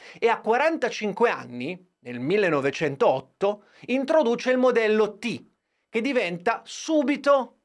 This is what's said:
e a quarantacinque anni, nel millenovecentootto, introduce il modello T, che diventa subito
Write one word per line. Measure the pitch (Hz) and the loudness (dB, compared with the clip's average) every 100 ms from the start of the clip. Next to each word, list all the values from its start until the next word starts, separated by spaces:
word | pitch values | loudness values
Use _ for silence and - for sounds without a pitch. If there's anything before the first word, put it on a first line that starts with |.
| - - | -20 -2
e | 226 | 0
a | 214 | 0
quarantacinque | 214 240 311 320 233 - 214 180 233 | 0 2 2 0 -4 -4 -6 0 0
anni, | 143 123 123 135 180 _ _ | 0 -8 -10 -8 -10 _ _
nel | 123 123 | -12 -6
millenovecentootto, | 135 208 185 147 135 - 156 135 214 131 - - 196 208 _ _ - | -2 2 2 2 0 -2 -4 2 2 2 -4 -4 -2 -2 _ _ -4
introduce | 254 269 320 233 233 247 | -4 2 2 2 0 0
il | 254 | 2
modello | 254 226 214 214 208 - | 2 2 2 2 0 -2
T, | 233 135 - _ _ _ _ | -8 -8 -12 _ _ _ _
che | 226 | -4
diventa | 247 254 180 175 190 226 | -2 -2 -2 -2 -4 -4
subito | - - - 311 262 285 285 277 240 _ | -8 -14 -2 0 0 0 2 2 2 _